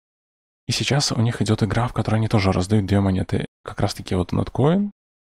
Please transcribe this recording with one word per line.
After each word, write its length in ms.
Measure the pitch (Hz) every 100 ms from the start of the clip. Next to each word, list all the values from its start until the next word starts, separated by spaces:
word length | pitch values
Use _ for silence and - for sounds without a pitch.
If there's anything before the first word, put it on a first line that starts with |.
| _ _ _ _ _ _ -
И 40 |
сейчас 400 | - 107 139 -
у 100 | -
них 200 | 113 -
идёт 220 | 107 110
игра, 240 | 104 101 120
в 60 |
которой 220 | - 110 110
они 120 | 107
тоже 240 | 113 98
раздают 340 | 92 92 107 95
две 140 | 101
монеты. 460 | 98 92 85 95 - _
Как 160 | - -
раз-таки 360 | 101 - - 92
вот 160 | 87
Надкоин 600 | 98 98 - 139 185 208 - _ _ _